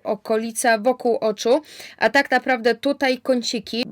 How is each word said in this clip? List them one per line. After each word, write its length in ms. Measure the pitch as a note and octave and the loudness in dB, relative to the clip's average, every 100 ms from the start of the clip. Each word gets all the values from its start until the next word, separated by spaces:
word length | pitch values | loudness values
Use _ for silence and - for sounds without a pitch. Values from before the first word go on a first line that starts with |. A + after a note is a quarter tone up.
okolica 760 | - G#3 - A3 A#3 A3+ B3 A3+ | -4 -6 -2 -2 -2 -2 2 2
wokół 380 | G#3+ B3 B3 A3+ | 2 0 0 0
oczu, 460 | A3 G#3 A3+ C#4 - - - - | -2 -2 2 2 0 -16 -20 -2
a 120 | A3 | 0
tak 200 | C#4 C#4+ | 2 2
naprawdę 440 | B3+ B3 B3+ A#3 | 0 0 0 0
tutaj 440 | A3+ C#4 C#4 C4+ B3+ | 0 -2 0 -2 -2
kąciki, 680 | - B3+ A3+ A#3+ - A3+ B3 | 0 -2 -2 -6 -6 -6 -6